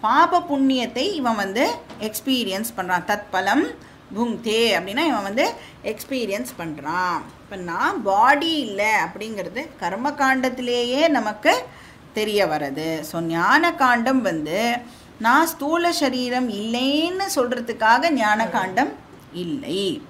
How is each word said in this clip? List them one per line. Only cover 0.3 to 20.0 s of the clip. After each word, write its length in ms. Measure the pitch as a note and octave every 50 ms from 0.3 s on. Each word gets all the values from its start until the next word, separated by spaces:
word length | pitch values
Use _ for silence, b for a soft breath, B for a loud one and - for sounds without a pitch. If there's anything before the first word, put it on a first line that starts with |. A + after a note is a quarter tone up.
| F4+ F4
புண்ணியத்தை 580 | E4+ - D4 C4+ C4+ C4+ C4 B3+ A#3+ A3+ A#3 A#3+
இவன் 380 | C#4 G4 G#4 D#4+ C4 A#3+ A3+
வந்து 360 | G#3 G3 F#3+ F#3+ A3 C#4+ A4 A#4+ A4+ - - - -
experience 640 | G#3 G#3+ G#3+ - - C4+ C4 B3 A#3 G3 F#3 F#3+ A3 A3+ - -
பண்றான். 0 |
"தத் 460 | F3+ F3+ F#3 F3 E3+ - - G#3 - -
பலம் 360 | - F#3 F#3+ G3 A3 C4+ F#4 - - - B B B B B - F#3+ G3+
புங்க்தே" 600 | A#3+ A#3+ A3 F3+ - A3+ G#3+ A3+ A#3 A3+ G3+ E3+
அப்படின்னா 100 | F3 F#3+
இவன் 360 | G3+ C4 D4+ E4 B3+ G#3+ G3
வந்து 300 | G3 G3+ A#3+ D#4+ A4+ A#4 B B B B B -
experience 640 | G#3 A3 A3+ - - C#4 C4 A#3 G3+ G3 G#3+ B3+ B3 - -
பண்றான். 600 | E3+ E3 D3+ D3 C3+ D3 E3 F3+ F#3 F3+ F3+ E3 - - - -
இப்ப 140 | - - G#3
நான் 480 | F#3+ F3+ F3 E3 F#3 B3 E4+ G4+ F4 G#3
body 520 | G3+ F#3+ G3+ A3+ B3+ D4 C#4+ D#4+ E4 E4
இல்லை 300 | D4+ C4 A3 G3+ F#3+ G#3
அப்படிங்கிறது 840 | G#3+ A3 G3+ D#3+ E3 F3+ G#3 G#3 A3 A3 G3+ G3 E3+ F#3 A#3 D4+ D#4 - -
கர்ம 300 | G3+ F3 F#3+ G#3 B3 C#4+
காண்டத்திலேயே 1000 | C#4+ C#4+ C#4 C4 C4 C4 B3+ C4 B3+ B3+ B3+ A#3+ A#3+ A#3+ A#3+ A#3+ B3 C#4 D#4 E4
நமக்கு 560 | D4 A#3+ A3 G#3+ G#3 - - D4 G4+ B4+ B4 B B B B B B B B - -
தெரிய 320 | A3 G#3+ A3 G#3 G3+ F#3+
வருது. 540 | E3 D3+ D3+ D3+ C#3 C#3 D3+ D#3 D#3+ D#3+ D#3+
So 220 | D#3 E3+ - E3+
ஞான 520 | E3+ E3 E3 E3 E3+ G3 B3 D4+ E4+ E4+ E4
காண்டம் 480 | - C4+ B3+ B3 A#3 A#3 B3+ C4+ C4
வந்து 560 | A3+ F#3+ E3+ D#3+ D3+ D3+ D#3+ G3 A3+ A#3 A#3+ A#3+ B B B B B B B -
நான் 280 | A3 A3+ B3 D4 E4 E4
ஸ்தூல 440 | - - C4+ D4 D#4+ F4 F4 F4
சரீரம் 580 | E4+ E4+ D4+ C4 C4 B3+ B3 B3 B3 B3+ B3+ A#3+
இல்லைன்னு 720 | G#3 G3+ G#3 A3+ A#3 A#3+ B3+ C4+ C#4+ D4+ D#4+ F4 F4+ F#4+ G4 F#4+ -
சொல்றதுக்காக 760 | D4+ B3 A#3+ B3+ A#3+ A#3 A#3 A3+ - A3 A3 A#3 B3 C#4+ E4+
ஞான 380 | D#4 B3 A3 G#3 G#3+ A3 A3+ F3+
காண்டம் 440 | F3 G#3+ F#3+ F#3 F#3 A3 C4+ G4 G#4 - - - - - - - -
இல்லை. 680 | E3+ F3+ E3+ D3+ C3 - - D#3+ F#3+ G3+ F#3+ D3 -